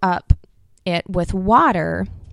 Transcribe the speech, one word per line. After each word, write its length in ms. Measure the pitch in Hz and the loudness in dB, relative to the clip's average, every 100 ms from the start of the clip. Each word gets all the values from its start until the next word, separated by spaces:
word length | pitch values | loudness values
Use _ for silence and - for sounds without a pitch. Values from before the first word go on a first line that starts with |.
up 300 | 190 175 - - - _ _ _ - | -2 -2 0 0 0 _ _ _ -6
it 180 | 170 - | -6 -4
with 280 | 180 170 | -4 -4
water, 720 | 190 185 240 320 185 165 165 196 - - | -4 2 4 4 0 -2 -4 -6 -10 -20